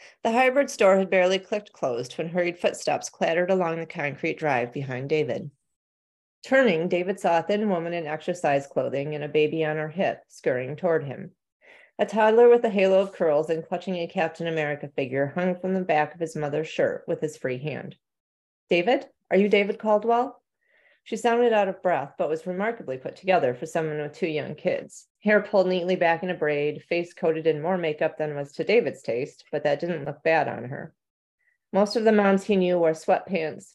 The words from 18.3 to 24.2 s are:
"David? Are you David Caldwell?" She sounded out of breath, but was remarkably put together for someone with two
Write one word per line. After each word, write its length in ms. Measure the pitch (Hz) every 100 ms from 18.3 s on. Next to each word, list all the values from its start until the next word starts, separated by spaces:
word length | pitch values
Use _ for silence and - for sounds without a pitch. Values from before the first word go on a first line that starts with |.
| _ _ _ _
"David? 380 | 175 220 277 - _ _
Are 60 | 190
you 120 | 208
David 300 | 202 202 208
Caldwell?" 600 | 214 208 226 233 269 - _ _ _ _ _ _
She 140 | - 220
sounded 340 | 240 233 240
out 160 | 220 196
of 140 | 185
breath, 320 | 185 156 139 -
but 140 | 160
was 160 | 160 185
remarkably 520 | 180 214 233 135 131
put 160 | - -
together 400 | 185 180 135 -
for 100 | 160
someone 340 | 170 160 151
with 140 | 147
two 140 | -